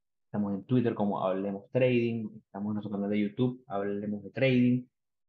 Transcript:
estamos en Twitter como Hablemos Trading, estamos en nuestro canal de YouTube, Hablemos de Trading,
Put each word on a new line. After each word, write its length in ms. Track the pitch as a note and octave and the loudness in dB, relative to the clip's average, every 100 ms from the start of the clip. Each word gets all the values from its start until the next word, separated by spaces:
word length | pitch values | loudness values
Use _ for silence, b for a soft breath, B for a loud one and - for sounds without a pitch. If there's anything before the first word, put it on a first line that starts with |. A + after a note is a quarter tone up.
| _ _ _ | _ _ _
estamos 300 | G#2+ G2+ G2 | -4 -2 -4
en 80 | |
Twitter 320 | - B2+ A#2 G#2+ | 0 2 2 0
como 280 | G2+ F#2 | 0 0
Hablemos 460 | F#2+ F#2 G2 G2 - | 0 0 -2 -6 -4
Trading, 580 | B2+ B2+ B2 A#2 A#2 G#2+ - | 2 4 4 2 -2 -6 -12
estamos 280 | _ G2 G#2 | _ -8 -4
en 20 | |
nuestro 180 | G#2 G#2 | -4 -4
canal 160 | G2+ G2+ | -4 -2
de 80 | G#2 | 0
YouTube, 440 | G2+ - B2+ B2+ - | 0 0 -2 -2 -8
Hablemos 560 | G2 G2+ G2+ G#2+ G#2 | -6 -4 -4 -6 -8
de 80 | G2 | -8
Trading, 560 | A#2 C3+ B2 B2 B2 - _ _ _ | 0 2 4 4 2 -2 _ _ _